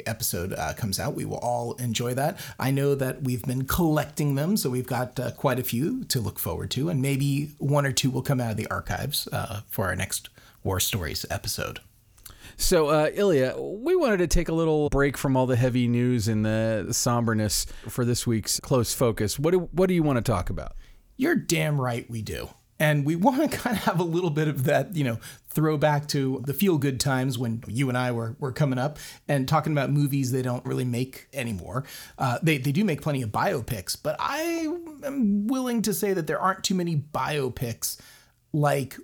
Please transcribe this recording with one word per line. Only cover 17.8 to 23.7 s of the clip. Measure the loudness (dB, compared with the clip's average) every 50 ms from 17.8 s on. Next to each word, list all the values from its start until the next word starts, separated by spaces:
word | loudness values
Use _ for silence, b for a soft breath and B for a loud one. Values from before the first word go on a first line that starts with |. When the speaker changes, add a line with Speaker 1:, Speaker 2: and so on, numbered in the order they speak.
| B -8
Speaker 2:
for | -4 0 0
this | 2 0 0 0
week's | 0 0 0 0 -2 -4 -4
Close | 0 2 2 2 2 2 2
Focus. | 2 2 2 2 2 0 -2 0 0
What | 2 2
do, | 2 2 2 0 2
what | 2 4 4
do | 4
you | 4
wanna | 4 4 2 2
talk | 2 2 0 0 0 -2
about? | -4 -6 -8 -10 b b b b b b b _ _ -2
Speaker 1:
You're | 0 2 2
damn | 0 0 0 0 0 2 2 0 0
right | 0 0 -2 -4 -6 -6
we | -8 -8 -6
do. | -6 -6 -6 -8 -10 -12 -18 _ _ _ 0
And | 2 4 4 4 2
we | 2 0
<laughs> | 2 4 4
wanna | 4 4 2 0
kinda | 0 -2 -2 -2